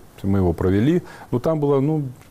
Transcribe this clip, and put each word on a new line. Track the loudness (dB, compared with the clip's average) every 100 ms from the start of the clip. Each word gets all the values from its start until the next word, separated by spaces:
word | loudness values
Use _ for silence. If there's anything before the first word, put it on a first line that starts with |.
| -6 -8
мы | -2 2
его | 2
провели. | 2 2 2 2 0 -4 -14 -6
Но | -2
там | -2 0
было, | 2 2
ну, | 2 -2 -4 -10 -20